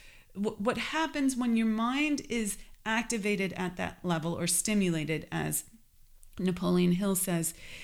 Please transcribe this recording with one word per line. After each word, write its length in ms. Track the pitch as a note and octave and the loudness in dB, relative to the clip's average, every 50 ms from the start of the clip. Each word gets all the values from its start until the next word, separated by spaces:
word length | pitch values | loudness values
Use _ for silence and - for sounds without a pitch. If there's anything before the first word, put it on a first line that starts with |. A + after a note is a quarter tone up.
| - - - - - - - | -18 -20 -20 -20 -20 -16 -8
w-, 220 | F#3+ G3+ G#3+ - - | -4 -4 -4 -2 0
what 200 | G3 B3 A#3+ A#3 | -2 0 0 0
happens 580 | - - - D#4 D#4+ D#4 D4+ D4 C#4 C4+ C4 | -4 -2 0 0 0 0 0 0 0 2 2
when 200 | A#3+ B3 A#3+ A3+ | 2 2 2 2
your 120 | A3+ A3+ A3 | 4 2 2
mind 540 | A3 A3 A3+ A#3+ C4 C#4 D4+ D4+ D4 B3+ - - | 2 2 0 0 0 0 2 2 0 -2 -2 -4
is 300 | A#3 A#3 A3 G#3 G3+ - - - - - - | -2 -2 -2 -2 -4 -8 -12 -18 -20 -10 -4
activated 680 | G#3+ A3 A3+ A#3 A#3 A#3 A3+ F#3+ G#3 G#3 F#3 G3 F#3 | -2 -2 -2 0 0 -2 0 2 0 2 2 0 -2
at 240 | F#3+ - F#3 F3+ F3+ | -2 -2 -4 -4 -2
that 220 | F#3 F#3 E3+ - - | -4 -6 -6 -6 -6
level 320 | - F3+ E3+ D#3+ D3 E3+ E3+ | -2 0 0 0 0 -2 -2
or 140 | - F3 E3+ | -2 0 0
stimulated, 800 | - - - A3 G#3+ G#3 G3 F3+ E3 D#3+ D3+ D3+ D#3+ D3+ - - | 0 0 2 2 2 4 4 4 2 0 0 -2 -2 -4 -4 -4
as 320 | D#3+ E3 D3+ D3+ D3 - - - - - - _ _ - - - - - - - - - | -4 -2 -2 -2 -2 -4 -6 -8 -18 -20 -20 _ _ -20 -20 -20 -20 -20 -20 -16 -8 -2
Napoleon 520 | F3+ F#3 F3 F3+ F3+ F3 F3 F3+ F3+ F3 | 0 0 0 0 2 2 4 6 6 6
Hill 220 | F3 F3+ G3+ G3 F#3+ | 4 4 2 2 2
says. 400 | F#3 - - F3 E3 E3 - - - - - - - | 0 0 0 0 0 0 -2 -4 -8 -14 -14 -14 -14